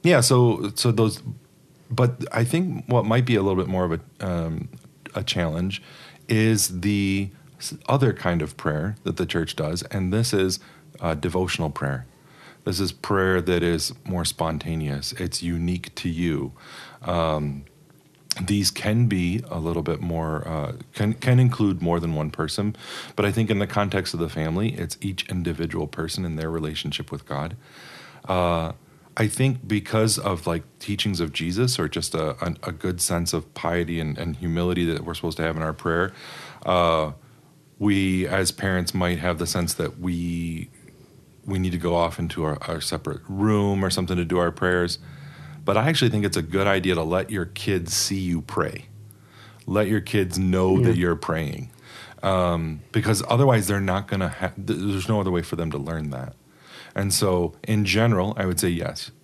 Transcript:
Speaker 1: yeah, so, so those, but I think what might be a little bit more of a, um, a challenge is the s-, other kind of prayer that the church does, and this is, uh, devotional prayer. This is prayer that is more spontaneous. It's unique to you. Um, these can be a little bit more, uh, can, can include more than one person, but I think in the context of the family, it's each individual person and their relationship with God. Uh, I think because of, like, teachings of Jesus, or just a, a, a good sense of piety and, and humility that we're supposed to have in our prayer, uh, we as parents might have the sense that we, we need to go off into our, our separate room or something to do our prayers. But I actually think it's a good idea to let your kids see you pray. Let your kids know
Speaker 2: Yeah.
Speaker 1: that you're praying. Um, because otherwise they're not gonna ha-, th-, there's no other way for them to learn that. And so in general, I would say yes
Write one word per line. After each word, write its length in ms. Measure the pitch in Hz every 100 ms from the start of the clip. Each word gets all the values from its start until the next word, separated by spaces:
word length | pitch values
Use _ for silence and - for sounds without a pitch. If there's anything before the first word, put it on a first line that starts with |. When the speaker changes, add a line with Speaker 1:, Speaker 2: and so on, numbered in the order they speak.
Speaker 1:
yeah, 180 | 170 151
so, 500 | 120 127 120 90 101
so 160 | - 120
those, 300 | 107 110 - - - _ _ - - -
but 320 | 123 123 123 -
I 120 | 113
think 420 | 120 165 185 - -
what 180 | 123
might 200 | 104 120
be 100 | 123
a 60 | 110
little 160 | 98 92
bit 60 | 90
more 180 | 92
of 60 | 90
a, 60 | 82 - -
um, 440 | 95 87 82 80 - - - - -
a 80 | 90
challenge 580 | - 90 82 80 92 98 - - - - -
is 520 | 110 110 110 - 90
the 480 | 101 101 98 98 98 - - -
s-, 140 | - - -
other 260 | 135 127
kind 280 | - 90 87
of 120 | 92
prayer 400 | - 80 76 92 107
that 140 | 95 85
the 80 |
church 300 | 92 87 82
does, 260 | - 78 87 -
and 220 | 101 92
this 180 | 107 120
is, 260 | 101 95 92 - - - -
uh, 120 | 85
devotional 540 | 78 90 90 92 - 80
prayer. 360 | 71 71 67 64 - - - - -
This 140 | - 92
is 100 | 92
prayer 500 | - - 101 95 92
that 220 | 87 87
is 300 | 87 82 - -
more 200 | - 90
spontaneous. 880 | 80 - 80 78 80 80 76 69 69
It's 280 | - 90 -
unique 540 | 85 85 85 90 -
to 140 | - 87
you. 420 | 82 87 73 65 64 - - - -
Um, 600 | 85 87 80 78 73 69 71 _ _ - _ _ - -
these 280 | 90 101 92
can 380 | - 104 113 120
be 340 | 95 87 107 -
a 100 | 85
little 220 | 80 82
bit 180 | 78 76
more, 460 | 87 82 80 78 -
uh, 260 | 80 71 - -
can, 200 | - 107
can 260 | 117 127 127
include 420 | 127 - 104 90
more 180 | 85 85
than 140 | 82
one 140 | 78 78
person, 460 | - 80 - 101 - - - -
but 100 | -
I 60 | 101
think 180 | 104 110
in 100 | 104
the 80 | 98
context 460 | 104 98 95 90
of 60 | 82
the 100 | 80
family, 440 | 80 80 87 113
it's 240 | - 82 -
each 260 | 98 92 -
individual 580 | 90 85 80 85 85 78
person 380 | - 80 -
and 120 | 87 78
their 120 | 80
relationship 600 | 82 78 78 - 73 71
with 140 | 71
God. 300 | - 71 82 117 - - - - - - -
Uh, 460 | 92 87 85 82 - - - - -
I 100 | 110
think 400 | - 131 123 95
because 500 | 104 - 113 110 -
of, 300 | 101 90 -
like, 160 | - - _
teachings 400 | - 101 104 87
of 140 | 82
Jesus, 440 | 73 82 92 123 123
or 100 | 78
just 240 | 87 -
a, 160 | 82 78 64
a, 100 | 87 -
a 80 | -
good 300 | 82 92 87
sense 320 | - 87 85
of 200 | 82 -
piety 460 | - 82 87 82 85
and, 180 | 78 71
and 180 | 85 78
humility 480 | 85 82 90 87
that 180 | 82 78
we're 100 | 82
supposed 220 | 82 85 78
to 60 |
have 140 | 80 80
in 40 |
our 100 | 80
prayer, 400 | 78 85 82 98 - - - - -
uh, 460 | - 90 85 80 76 71 - - - - _ _
we 500 | 104 98 95 92 92
as 240 | 95 92
parents 420 | - 98 92 87
might 260 | 95 87 87
have 180 | 90 85
the 80 | 87
sense 260 | 92 85
that 240 | - 78 -
we, 680 | 90 85 87 85 85 82 85 - - - - - - -
we 140 | - 95
need 120 | 92
to 60 | 85
go 180 | 85
off 240 | 85 85 -
into 240 | 85 85
our, 140 | 78 73
our 160 | - 82
separate 420 | - 80 - - -
room 560 | 95 107 104 101 98
or 60 | 95
something 260 | 95 90 90
to 80 |
do 120 | 85 90
our 140 | 85
prayers. 480 | - 92 90 85 - - - - - - -
But 100 | - 101
I 100 | 135
actually 200 | 156 120
think 160 | 110
it's 120 | 101 90
a 40 |
good 260 | 82 98 101
idea 280 | 95 90
to 80 | 85
let 260 | 80 90 92
your 160 | 101
kids 480 | 85 - - 92 82
see 260 | - - 98
you 220 | 90 82
pray. 440 | 71 - 76 - - - - - - - - -
Let 220 | - 98 101
your 140 | 107
kids 380 | - 104 90 85
know 380 | 92 92 92 95
Speaker 2:
Yeah. 100 | -
Speaker 1:
that 100 | 85
you're 180 | 87
praying. 540 | 80 - 80 76 69 - - - - - -
Um, 580 | 95 92 90 85 80 78 -
because 320 | 110 113 101 -
otherwise 380 | 120 139 113 95
they're 120 | 101
not 280 | 98 95 101
gonna 220 | 95 92
ha-, 220 | - 92
th-, 240 | - - 78
there's 280 | 101 98 92
no 120 | 107
other 100 | 95
way 100 | 87
for 140 | 82
them 160 | 85 82
to 60 | 73
learn 320 | 71 82 76
that. 260 | 65 64 - _ - - - -
And 180 | - 101
so 400 | - 101 90 85 -
in 220 | - 107
general, 480 | 98 98 117 101 98
I 100 | 107
would 140 | 95 90
say 100 | 90
yes 420 | 85 - - - -